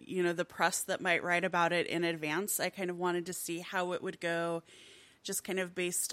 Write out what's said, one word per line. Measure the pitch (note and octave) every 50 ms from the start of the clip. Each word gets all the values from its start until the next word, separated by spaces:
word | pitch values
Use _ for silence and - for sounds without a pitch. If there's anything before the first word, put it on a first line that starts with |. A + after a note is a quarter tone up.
| -
you | - F3+ F#3 F3
know, | F3 E3+
the | E3 F3
press | - - - E3+ F3 - - -
that | - F#3 -
might | F3 F#3 E3+ D#3 -
write | F3 F3 F3 F3+
about | F#3 F3 F3 E3+ E3 F3
it | E3+ -
in | - - E3+ E3+
advance. | E3+ E3 D#3+ D#3 D3+ D3+ F3 G3+ G#3 - -
I | - F3+
kind | - G3+ G3 F3+
of | F3+ E3+
wanted | F3 F3+ F3 F3 E3+
to | F#3 F3
see | - - - E3+ E3+
how | F3+ - G3 F#3+ F3+ F3+ F3+
it | - -
would | F#3+ F3 -
go, | - E3+ E3+ E3+ E3+ E3+ E3+ E3 - - - - - - - - - - - _ -
just | - G3 - -
kind | - F#3 F#3+
of | F#3 F3 F3+
based | F#3 F3+ F3 F3 - - -